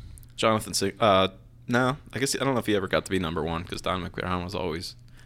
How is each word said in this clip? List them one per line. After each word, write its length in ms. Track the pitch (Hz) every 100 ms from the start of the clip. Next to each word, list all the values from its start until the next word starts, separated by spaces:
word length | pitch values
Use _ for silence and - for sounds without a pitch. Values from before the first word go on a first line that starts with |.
| - - - -
Jonathan 380 | 113 110 104
Sig-, 220 | - 98 -
uh, 300 | 110 95 95 - - - -
no, 300 | 120 127 147 -
I 60 | -
guess, 160 | 135 -
I 80 |
don't 100 | 135
know 60 | 123
if 60 | 107
he 100 | 101
ever 120 | 92
got 180 | 80 -
to 60 |
be 80 | 95
number 240 | 82 82
one 200 | 78 82
'cause 180 | 87 82
Don 260 | 90 92 87
McLaren 360 | - 90 90
was 100 | 90 -
always, 400 | 87 80 - - - -